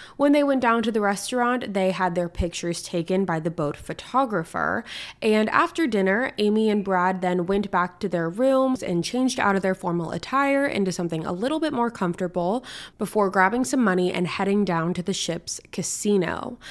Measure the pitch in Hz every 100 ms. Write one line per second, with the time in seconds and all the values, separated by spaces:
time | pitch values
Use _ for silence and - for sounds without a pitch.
0 | - - 285 294 285 269 233 233 226 220
1 | 202 196 - 254 240 247 233 196 190 185
2 | 185 175 175 - 175 - 170 170 - 175
3 | 165 185 185 160 170 165 147 - - 160
4 | - 247 269 190 160 85 78 202 - -
5 | - - 220 214 220 - 330 - 311 208
6 | 190 208 262 - 208 214 220 208 196 185
7 | 180 190 185 180 175 202 196 180 180 -
8 | 196 170 165 196 262 262 262 254 - 170
9 | 165 247 262 - 202 190 190 190 180 170
10 | 160 165 - 269 277 277 277 - 190 170
11 | 175 160 - 180 247 311 311 262 233 233
12 | 175 170 180 175 175 247 - - - -
13 | 208 214 196 196 185 240 254 269 214 185
14 | 180 - 175 - 196 202 190 165 165 180
15 | 175 185 - 170 - - - - - -
16 | 208 202 170 85 - 240 -